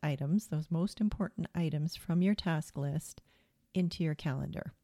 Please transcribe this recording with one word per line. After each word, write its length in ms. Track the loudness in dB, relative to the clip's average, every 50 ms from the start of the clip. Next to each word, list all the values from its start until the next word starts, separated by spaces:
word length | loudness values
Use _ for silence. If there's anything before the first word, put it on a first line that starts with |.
| -2
items, 440 | -2 0 0 0 2 2 2 2
those 220 | 0 -2 -2 -2 0
most 300 | 0 0 0 0 0 0
important 480 | 0 0 0 0 -4 -4 -2 -4 -6 -4 0
items 400 | 0 0 2 2 0 0 -2 -2
from 260 | -4 -2 0 2 4
your 140 | 6 4 4
task 420 | 2 2 0 0 0 -2 -4 -4
list, 440 | -4 -2 -2 -2 -4 -6 -8 -16 -20 _ _ _ _ _ _ _ _ _ _ 0
into 300 | 0 2 2 2 0 0
your 100 | 0 0
calendar. 600 | -2 -2 -2 -2 -2 -4 -4 -6 -6 -8 -10 -12 _